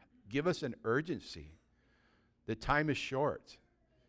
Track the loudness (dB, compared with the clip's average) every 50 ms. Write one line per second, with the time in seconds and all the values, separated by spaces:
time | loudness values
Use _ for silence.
0 | -20 _ _ -20 _ -2 -2 2 2 2 0 0 -2 -6 -6 -2 0 2 2 2
1 | 2 0 -6 -6 -6 -10 -14 -14 -14 -16 -20 _ _ _ _ _ _ _ _ _
2 | _ _ _ _ _ _ _ _ _ -6 -6 -2 0 2 4 4 4 4 2 0
3 | -2 -2 0 2 2 2 0 -2 -10 -18 -20 -20 _ _ _ _ _ _ _ _
4 | _